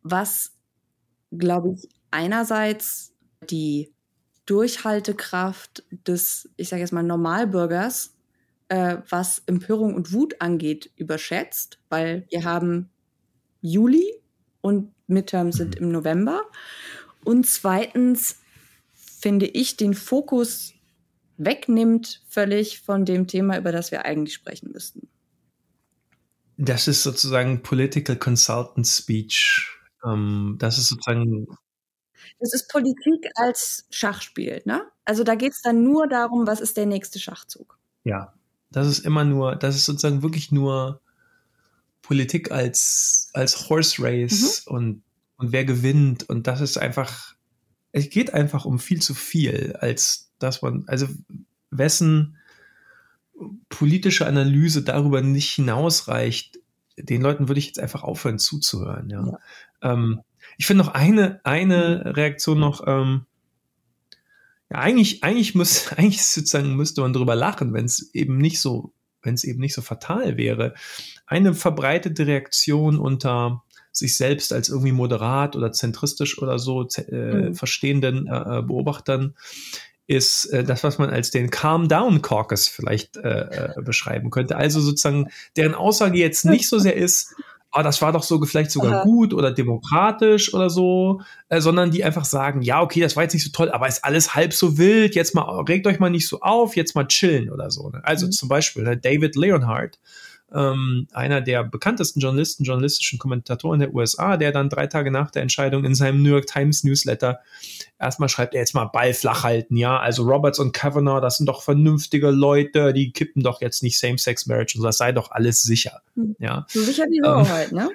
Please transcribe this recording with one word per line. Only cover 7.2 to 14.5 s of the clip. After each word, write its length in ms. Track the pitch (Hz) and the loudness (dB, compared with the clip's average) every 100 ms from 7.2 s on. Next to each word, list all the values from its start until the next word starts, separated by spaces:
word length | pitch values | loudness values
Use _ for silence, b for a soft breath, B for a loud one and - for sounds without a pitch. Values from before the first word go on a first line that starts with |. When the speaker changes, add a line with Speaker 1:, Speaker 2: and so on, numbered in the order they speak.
| 165 180 233 185 170 170 220 254 - _ _ _ _ _ _ | 0 0 0 0 0 -2 -4 -6 -10 _ _ _ _ _ _
Speaker 1:
äh, 300 | 185 180 175 - | -2 -2 -4 -6
was 340 | 175 180 - - | -4 -4 -6 -2
Empörung 500 | 180 - 214 220 - | -4 0 0 0 -2
und 160 | 160 | -4
Wut 300 | 202 302 - | -2 -2 -2
angeht, 500 | 170 170 151 151 - _ | -2 -2 -2 -6 -10 _
überschätzt, 800 | 156 156 - 175 - - - - _ | -8 -8 -4 -6 -6 -10 -12 -16 _
weil 400 | 160 165 170 180 | -4 -2 -6 -6
wir 140 | 170 | -6
haben 460 | 170 170 175 175 180 _ _ _ _ _ _ _ | -4 -2 -2 -2 -6 _ _ _ _ _ _ _
Juli 420 | 170 180 240 302 392 453 _ _ _ | -2 2 4 4 2 -4 _ _ _